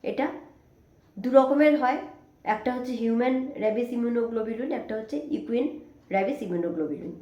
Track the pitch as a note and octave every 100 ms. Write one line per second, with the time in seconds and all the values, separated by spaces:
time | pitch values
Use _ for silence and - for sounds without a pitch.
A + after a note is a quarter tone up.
0 | E3 - - - - - _ _ _ _
1 | _ - B3 C4+ C4 C#4 D4+ D4 B3+ D4
2 | - - - _ - G#3+ B3 B3 B3+ A#3
3 | A3+ A3+ B3+ C4 C4 - G#3+ A3 A#3+ A#3+
4 | A#3 A#3 A#3 A3+ G#3+ A3+ C4+ B3 - A3
5 | A3 D4 - G#3 - A#3 C#4+ - - -
6 | _ F#3+ F#3+ C#4+ G3 F3 E3+ D#3+ D3 C3+
7 | - -